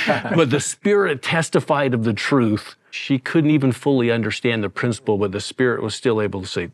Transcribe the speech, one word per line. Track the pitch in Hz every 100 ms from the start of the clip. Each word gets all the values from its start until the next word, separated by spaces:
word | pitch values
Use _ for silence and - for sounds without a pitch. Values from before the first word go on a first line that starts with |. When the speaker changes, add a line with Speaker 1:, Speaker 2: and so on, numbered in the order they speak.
| - 143 120
Speaker 1:
<laughs> | 165
Speaker 2:
But | 143
the | 139
Spirit | - - 202 202 185 135
testified | - 165 - 165 - 143 135
of | 123
the | 113
truth. | 104 - 139 113 107 - - _
She | - - 131
couldn't | - 165 151
even | 156 135
fully | 113 143 131 120
understand | 117 107 - 123 113
the | 98
principle, | - 123 104 - 101
but | 101
the | 98
Spirit | - - 127 113
was | 110
still | - 127 110
able | 101 98
to | 95
say, | 95 87